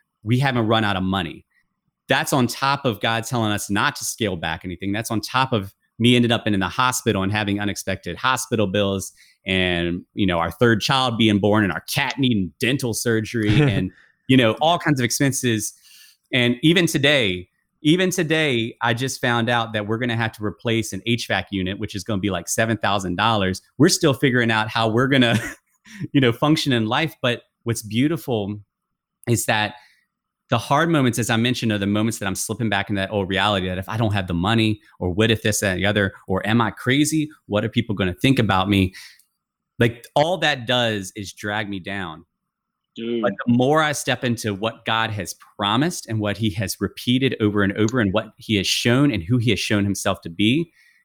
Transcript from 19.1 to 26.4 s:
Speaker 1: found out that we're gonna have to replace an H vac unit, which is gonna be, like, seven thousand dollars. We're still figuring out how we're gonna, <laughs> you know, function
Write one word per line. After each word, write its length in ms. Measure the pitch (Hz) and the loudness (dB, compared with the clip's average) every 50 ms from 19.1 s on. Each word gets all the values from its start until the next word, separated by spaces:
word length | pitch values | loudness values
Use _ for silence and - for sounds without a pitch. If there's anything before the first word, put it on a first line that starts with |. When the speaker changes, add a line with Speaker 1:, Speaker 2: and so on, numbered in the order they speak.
| - - | -4 -2
Speaker 1:
found 280 | - 123 120 117 113 117 | -2 0 0 0 0 0
out 240 | 120 117 113 110 107 | 0 0 0 -2 -4
that 140 | 107 104 | -4 -2
we're 100 | 101 110 | -2 -4
gonna 180 | 113 127 120 113 | -4 -4 -2 -2
have 160 | 113 117 110 - | -2 -2 -4 -4
to 120 | - 107 | -6 -8
replace 480 | 104 - - - 117 113 113 104 - - | -8 -6 -6 -4 -2 -2 -2 -2 -4 -8
an 80 | 90 - | -8 -4
H 200 | 113 120 117 - | -2 -2 -2 -2
vac 200 | - 107 95 - - | -2 -2 -2 -2 -2
unit, 280 | 101 95 92 92 98 - | -4 -4 -2 -4 -4 -6
which 160 | 107 - - | -8 -8 -8
is 80 | 98 - | -8 -6
gonna 180 | - 107 95 | -6 -4 -2
be, 80 | 95 98 | -2 -2
like, 180 | 92 87 85 | -2 -4 -4
seven 300 | - - - 113 113 113 | -4 -2 0 0 0 0
thousand 380 | - - 101 98 104 92 90 87 | 0 0 0 0 -2 -2 -4 -2
dollars. 460 | 90 104 117 113 104 95 92 92 - - _ _ - | 0 0 2 2 2 0 0 -2 -4 -8 _ _ 2
We're 100 | 139 190 | 2 2
still 240 | - - - 147 131 | 4 2 2 2 2
figuring 380 | - - 135 120 127 117 113 | 2 2 2 2 2 2 2
out 180 | 113 107 110 113 | 2 0 0 0
how 180 | - 117 113 113 | 0 0 0 2
we're 180 | 107 120 135 | 2 2 2
gonna, 280 | 131 139 131 123 117 113 107 - - - - _ _ _ | 4 4 4 4 4 2 0 -2 -6 -12 -16 _ _ _
<laughs> 360 | _ _ - 220 202 185 - - | _ _ -20 -14 -12 -6 -2 2
you 80 | 143 | 4
know, 100 | 131 117 | 4 4
function 420 | 113 - | 2 2